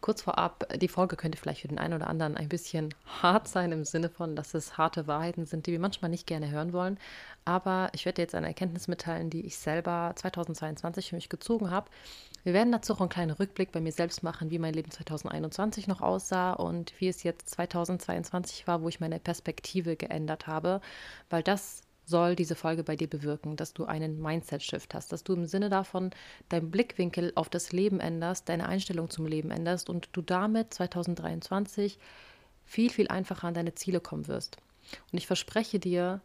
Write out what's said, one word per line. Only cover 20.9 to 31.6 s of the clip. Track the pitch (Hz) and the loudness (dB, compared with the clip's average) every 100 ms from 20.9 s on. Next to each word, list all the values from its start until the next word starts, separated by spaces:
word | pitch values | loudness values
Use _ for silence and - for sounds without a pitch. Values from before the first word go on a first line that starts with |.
| - - - - | -16 -16 -18 -2
weil | 170 | 2
das | 160 196 - - _ _ | 4 2 0 -14 _ _
soll | - 170 175 | 2 6 6
diese | 180 165 165 | 4 2 2
Folge | 165 165 | 0 0
bei | 160 156 | 0 -2
dir | 160 | -2
bewirken, | 151 147 151 151 | -2 -2 -2 -4
dass | 151 160 | -4 -6
du | - | -6
einen | 160 156 160 156 | -4 -2 -2 -2
Mindset-Shift | 160 165 - 143 - - - | -2 -2 -2 -6 -4 -6 -6
hast, | - - | -10 -6
dass | 165 | -8
du | - | 0
im | 180 170 | 0 2
Sinne | 190 202 | 0 2
davon | 190 190 185 185 - - - - | 2 2 -2 -2 -4 -18 -20 -2
deinen | 170 160 | 0 2
Blickwinkel | 180 240 - 175 165 175 - | 2 2 2 0 2 2 2
auf | 160 | 0
das | 175 - | -2 0
Leben | 175 202 190 | 2 4 4
änderst, | - 165 165 185 - | 2 0 0 -2 0
deine | 165 175 | 0 2
Einstellung | 190 190 175 165 | 0 0 -2 -2
zum | - | -2
Leben | 156 156 156 | -2 0 0
änderst | - 165 175 - | 0 0 0 0
und | 175 - | -4 -2
du | - | -6
damit | 160 180 208 220 226 | 0 2 4 2 2
zweitausenddreiundzwanzig | - 180 180 175 170 165 165 - 190 | -2 -2 0 0 0 -2 -4 -2 -2